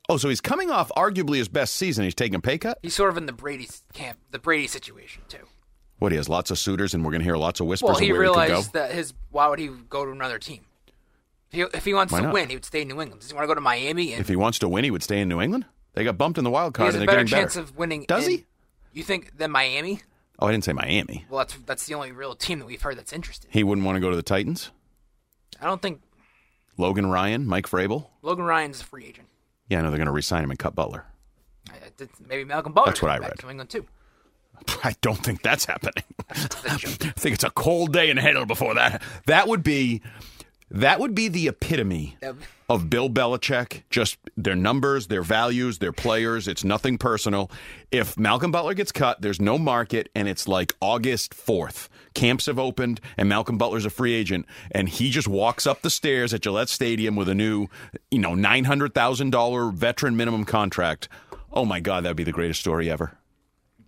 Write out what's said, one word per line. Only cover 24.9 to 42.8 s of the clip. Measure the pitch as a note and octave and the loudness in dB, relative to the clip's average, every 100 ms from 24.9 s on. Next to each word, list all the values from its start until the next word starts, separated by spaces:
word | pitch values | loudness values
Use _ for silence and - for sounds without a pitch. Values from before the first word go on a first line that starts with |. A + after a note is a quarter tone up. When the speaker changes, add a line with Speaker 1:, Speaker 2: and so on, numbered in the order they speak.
| _ _ _ _ _ _ - | _ _ _ _ _ _ -8
Speaker 2:
I | |
don't | D#3 F#3 | -6 -4
think | G3 D3+ _ _ _ _ _ _ _ - | -6 -8 _ _ _ _ _ _ _ -2
Speaker 1:
Logan | F2+ G2 F#2+ | 0 2 2
Ryan, | F#2 G2 A#2 C3 | 2 2 0 0
Mike | F2+ - | 0 0
Vrabel? | F#2 G2 B2+ - _ | 0 0 -2 -6 _
Speaker 2:
Logan | D3 F3+ | -6 -2
Ryan's | E3+ D#3+ D3+ C3 | 0 0 0 -8
a | |
free | - C3+ A2 | -16 -18 -20
agent. | - - _ _ _ - | -20 -20 _ _ _ -2
Speaker 1:
Yeah, | F2 | 0
I | |
know | D#2+ | 0
they're | D2+ | 0
gonna | D#2 | 0
re-sign | D2 - E2+ | 0 0 0
him | C#2+ | -2
and | C2+ | -2
cut | D2+ - | -4 -2
Butler. | C#2 - - - _ _ _ _ - | -4 -6 -16 -20 _ _ _ _ -20
Speaker 2:
I, | |
I | - - - | -20 -20 -18
did, | C3+ - B2+ | -20 -18 -10
maybe | C3+ | -8
Malcolm | C3+ D3+ D3+ | -4 -6 2
Butler | D#3 F#3+ | 4 4
Speaker 1:
That's | - | 4
what | D#2 | 0
I | C2+ | 0
Speaker 2:
back | - | -4
Speaker 1:
read. | - | -10
Speaker 2:
to | B2+ | -14
New | |
England, | C3+ B2+ | -16 -10
too. | A3+ - _ _ _ _ | -12 -12 _ _ _ _
Speaker 1:
<laughs> | _ _ - - - | _ _ -12 -8 -4
I | B2+ - | -4 0
don't | A#2+ G#2 | 0 0
think | - F#2+ | -2 0
that's | A2+ C#3 | 0 0
happening. | - - - - - - - | 0 -4 -6 -6 -10 -16 -10
Speaker 2:
That's | - C#3+ - | -6 -6 -6
a | B2 D3 | -6 -6
joke. | C#3 - D#3 | -6 -6 -6
Speaker 1:
<laughs> | |
I | - | -2
think | D#3 | -2
it's | G2+ | 0
a | - | 0
cold | - D#3 E3+ E3+ | 0 2 2 4
day | E3+ D#3 | 4 4
in | C3 | 4
hell | C#3+ C3+ A2+ | 4 2 0
before | A2+ B2+ | 0 2
that. | A2+ A#2+ G#2 - - - | 4 4 2 -8 -4 6
That | D#3+ G3+ | 6 6
would | A3 | 4
be, | D#3 C#3+ B2+ A2+ - - - - - _ _ | 2 2 2 0 -6 -18 -20 -20 -20 _ _
that | G2 C3+ F#3+ | 2 4 4
would | C4+ | 2
be | G#3 A3 | 0 0
the | F3 D#3 | 0 0
epitome | - - D#3+ G2+ E2 D2 - | -2 -2 0 0 -2 -4 -10
Speaker 2:
Yep. | C3+ C3 - - - | -12 -12 -18 -14 0
Speaker 1:
of | A#2 | 2